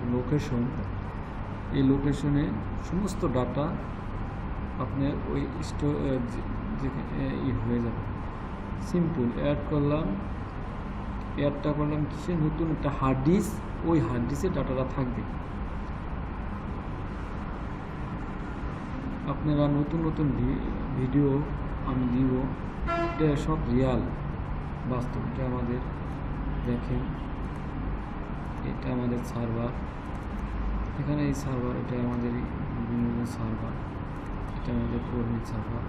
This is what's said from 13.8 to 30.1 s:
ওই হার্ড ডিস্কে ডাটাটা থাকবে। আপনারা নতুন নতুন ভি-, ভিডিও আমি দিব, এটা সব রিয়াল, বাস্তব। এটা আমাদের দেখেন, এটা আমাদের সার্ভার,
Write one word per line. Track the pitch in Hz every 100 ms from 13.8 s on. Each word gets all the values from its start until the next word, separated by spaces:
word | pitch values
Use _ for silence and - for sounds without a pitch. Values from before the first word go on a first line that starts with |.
| 160
ওই | 165
হার্ড | 117 120 120
ডিস্কে | 143 -
ডাটাটা | 151 127 131 131 -
থাকবে। | 131 - 101 - - - - - - - - - - - - - - - - - - - - - - - - - - - - - - - - - - - - - - - -
আপনারা | 143 151 147 147
নতুন | 143 147 165 160
নতুন | 151 151 117
ভি-, | 123 143 - - - 127
ভিডিও | 127 139 143 135 147 - - - -
আমি | 127 127
দিব, | 123 131 127 262 - - - - 339
এটা | 339 135 156 139 156
সব | 156 135
রিয়াল, | 120 131 123 104 - - - - - - - -
বাস্তব। | 123 120 120 117
এটা | 117 131
আমাদের | 123 120 127 131 - - - - - - - 117
দেখেন, | 120 - 123 120 - - - - - - - - - - - - - - - -
এটা | 131 135 127
আমাদের | 123 120 101
সার্ভার, | 117 117 113 120 135 - - -